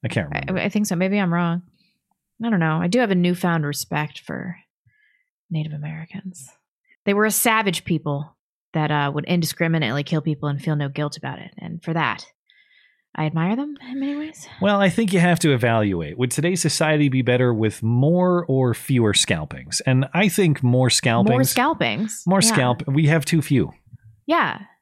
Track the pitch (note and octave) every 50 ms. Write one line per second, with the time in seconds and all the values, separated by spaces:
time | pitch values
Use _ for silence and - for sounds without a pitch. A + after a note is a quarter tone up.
0 | - B2 - A#3 F#2 D3 D3 - - - F#3 F#3 - - - G#3+ G#3 - F#3 E3+
1 | F3+ F#3+ G3 G#3 G3 F3 E3+ E3+ F3 E3+ E3+ F3 F3 _ _ _ _ _ _ _
2 | _ _ _ _ _ _ _ _ A3 A#3 A3+ F#3 E3 D#3+ D#3 D#3+ F3 F3+ F3+ B3
3 | B3+ G#3 G3 F3+ F3 F3 F3+ F3 - F3+ E3+ E3 D3+ C#3+ C#3+ - - _ - D3
4 | D3+ D3 - - - - - - - F3+ E3+ - _ _ _ _ _ _ _ _
5 | _ _ _ _ _ _ _ _ _ _ E3+ D#3 D#3 D#3 D3+ D3 D3 D3+ D#3+ D#3+
6 | E3 - - G3 - F#3+ F3+ - - - _ _ _ _ _ _ _ _ _ _
7 | _ - G3+ G3+ G#3+ A3 G#3 - - A#3+ A3 A3 A3 G3 F3 - - - F3 D#3
8 | - D#3 C#3+ C#3+ D3 D3 _ _ _ _ _ _ _ _ - E3 D3+ D3+ D3+ D3
9 | C#3+ C#3+ C#3+ D3 D3 - F3+ F3 E3 D3+ - - F3 E3 E3 D#3+ D#3 A2 A#2 C#3+
10 | C#3+ - E3+ D#3 C#3+ E3 D3+ C#3 - D3 C#3+ C#3 C#3+ E3 D#3 D3 C#3+ C#3 C#3 -
11 | D3+ D3 - - - C#3 C3+ - - - - - - E3+ E3 E3+ _ - E3 E3
12 | D#3 B2 G#2 F2 - - _ _ _ _ _ _ _ _ _ _ _ _ _ _
13 | _ _ _ - D#3 D#3 D#3 E3 D#3+ F3+ G#3+ A#3+ C#4+ D4 D4 C4+ B3+ B3+ B3+ C#4
14 | C4+ C#4 C#4+ D4 D4+ D#4 - - - - - - F#3+ G3 G#3 G3+ G3+ F#3+ E3+ -
15 | A3+ G3 F#3 F#3 E3 F3+ F3 D#3+ - D#3+ C#3 B2 A#2 A#2+ A#2 A2+ G#2+ G#2 F#2+ E2+
16 | E2 D2 E2+ G#2 B2 B2+ - - D3 F3 F#3+ F3+ - D#3+ - - E3+ D#3 D#3 D3+
17 | D3 C#3+ C3 C3 B2 A#2 B2 B2 B2+ B2 A#2+ G#2+ A2 A2 G#2 - - A2 A#2+ A#2+
18 | C3 D3 E3+ F3+ F3+ F3+ F3+ F3 E3+ - C#3 C3 C3 B2+ A#2 - - - C#3 B2
19 | A#2 G#2+ G2 - - - - E2 D#2 D2 - C2 B1+ D2 - - - - C3 B2+
20 | C3+ C3+ - D#3 G#3 G#3 E3+ - G3+ E3+ D3 - C3 B2 B2 B2+ C3 B2 - -
21 | - C3 A2+ A#2 F#3+ G#3+ - B3+ C4 B3+ - - B3 D4 E4 - D#3+ B2 G#2 B2
22 | G#3 A3 - - - F3 F#3 G3 - A3 A3+ G3 B2+ B2 B2 A#2 - - C3+ C#3+
23 | D#3+ D3 D#3 E3 D3 - - E3 D3 - D3 B2+ F2 - - _ _ _ - -
24 | _ - - _ _ - D#4 E4 C4 D#3 - - G3+ - _ _